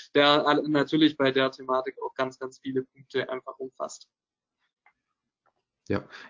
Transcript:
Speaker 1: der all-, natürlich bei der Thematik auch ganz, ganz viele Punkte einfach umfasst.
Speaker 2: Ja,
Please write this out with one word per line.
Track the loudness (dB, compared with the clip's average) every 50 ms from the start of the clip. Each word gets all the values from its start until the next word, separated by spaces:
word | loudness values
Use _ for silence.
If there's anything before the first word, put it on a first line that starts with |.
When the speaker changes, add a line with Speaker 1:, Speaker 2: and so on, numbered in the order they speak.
| -8 0 2
Speaker 1:
der | 4 6 6 6 4 4
all-, | 2 2 2 2
natürlich | 2 2 2 2 2 2 4 4 2 2
bei | 2 0 2
der | 2 2 0 0
Thematik | -2 -6 -6 -4 -2 -2 -2 -6 -8 -10 -10
auch | -8 -6
ganz, | -6 -6 -6 -6 -10
ganz | -12 -12 -12 -12
viele | -10 -6 -6 -6 -6
Punkte | _ _ -20 -14 -8 -6 -6 -4 -4
einfach | -8 -10 -10 -14 -14
umfasst. | -12 -14 -12 _ -10 -10 -10 -10 -14 -20 _ _ _ _ _ _ _ _ _ _ _ _ _ _ _ _ _ _ _ _ _ _ _ _ _ _ _ _ _ _ _ _ _ _ _ _ -6
Speaker 2:
Ja, | -4 -4 -6 -8 -18 -20 -16